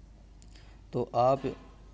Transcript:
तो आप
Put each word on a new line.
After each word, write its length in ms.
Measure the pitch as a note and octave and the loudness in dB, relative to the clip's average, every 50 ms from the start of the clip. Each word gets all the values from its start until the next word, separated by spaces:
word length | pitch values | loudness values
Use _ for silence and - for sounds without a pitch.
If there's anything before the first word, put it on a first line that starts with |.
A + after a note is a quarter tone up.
| - - - - - - - - - - - - - - - - - - - | -20 -20 -20 -20 -20 -20 -20 -20 -20 -20 -20 -20 -20 -20 -20 -20 -18 -10 -6
तो 100 | C3+ B2 - - | -6 -6 -4 0
आप 260 | A#2+ B2 B2+ C#3 C3+ - C3 - - - - - - - - | 2 2 2 2 0 -2 -6 -10 -10 -16 -20 -20 -20 -20 -20